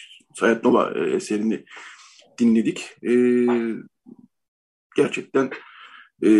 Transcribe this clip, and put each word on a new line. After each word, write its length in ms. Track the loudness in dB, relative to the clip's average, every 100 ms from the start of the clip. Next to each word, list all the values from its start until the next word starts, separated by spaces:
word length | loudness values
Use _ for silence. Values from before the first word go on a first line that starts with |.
| -20 -20 _ -2
Sayat 280 | 0 2
Nova, 300 | 2 2 0 -2
e, 40 |
eserini 680 | -4 -4 -4 -4 -4 -4 -8 -20 -20 -20 -20 _ _ -2
dinledik. 560 | 2 2 0 -6 -12 -12
E, 100 | -2 2 2 2 2 0 -4 -8 -14 _ -20 -20 _ _ _ _ _ _ _ -2
gerçekten, 560 | -2 -4 -4 -2 -2 -6 -18 -20 -20 -20 -20 _
e, 60 | 4